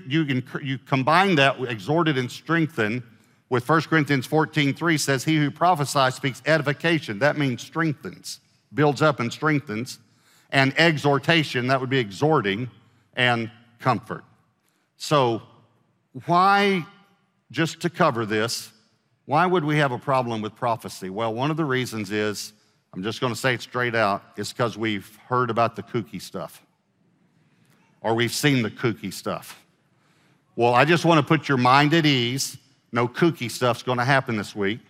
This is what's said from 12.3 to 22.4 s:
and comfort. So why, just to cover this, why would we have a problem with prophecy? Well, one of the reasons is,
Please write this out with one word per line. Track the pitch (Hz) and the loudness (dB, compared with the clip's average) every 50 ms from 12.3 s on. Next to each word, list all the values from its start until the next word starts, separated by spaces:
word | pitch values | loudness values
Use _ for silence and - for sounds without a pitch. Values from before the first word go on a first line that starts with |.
| 160 139 104 101 98 104 127 123 - - _ _ _ _ _ _ _ | 2 2 2 0 -2 -2 -4 -8 -12 -16 _ _ _ _ _ _ _
and | 123 127 123 120 117 117 107 - - _ _ _ _ | 0 0 2 2 0 -2 -6 -10 -16 _ _ _ _
comfort. | - - 127 101 - - 90 - - _ _ _ _ _ _ _ _ _ _ _ _ _ _ _ | -2 -2 -2 -2 -4 -8 -12 -12 -12 _ _ _ _ _ _ _ _ _ _ _ _ _ _ _
So | - - 156 147 131 120 113 104 - - - _ _ _ _ _ _ _ _ _ _ _ - 131 - | -4 0 2 4 4 2 0 -2 -6 -10 -20 _ _ _ _ _ _ _ _ _ _ _ -20 -10 -4
why, | - 170 175 185 196 196 202 202 202 196 180 151 - - - _ _ _ _ _ _ _ _ _ _ | 0 2 4 4 4 4 4 4 2 2 0 -2 -6 -12 -20 _ _ _ _ _ _ _ _ _ _
just | - 123 165 156 - - | -4 -2 -2 -2 -4 -4
to | - 175 | -6 -6
cover | - - 175 156 120 113 113 | 0 2 2 2 2 0 -2
this, | 101 110 107 107 117 - - - - - _ _ _ _ _ _ _ _ _ _ | -2 0 0 0 -2 -4 -6 -10 -14 -18 _ _ _ _ _ _ _ _ _ _
why | - 131 151 175 | -2 0 0 2
would | 185 180 185 147 | 2 2 0 0
we | 151 151 147 | 0 0 2
have | 147 139 | 2 0
a | 123 110 | -2 -4
problem | - - 135 131 123 120 113 110 104 | -2 -2 0 0 0 -2 -4 -4 -4
with | 107 - | -6 -6
prophecy? | - - 120 113 110 - 98 - - 95 92 | -4 -4 -2 -2 -4 -6 -10 -12 -12 -10 -8
Well, | 95 101 113 113 110 | -6 -4 -4 -4 -2
one | 117 131 147 | -2 -2 -2
of | 160 | -2
the | 151 165 | -2 -2
reasons | 139 127 127 127 113 113 110 104 90 | -2 -2 -2 -2 -4 -4 -6 -6 -4
is, | 104 107 104 107 101 - | -2 -2 -2 -2 -4 -6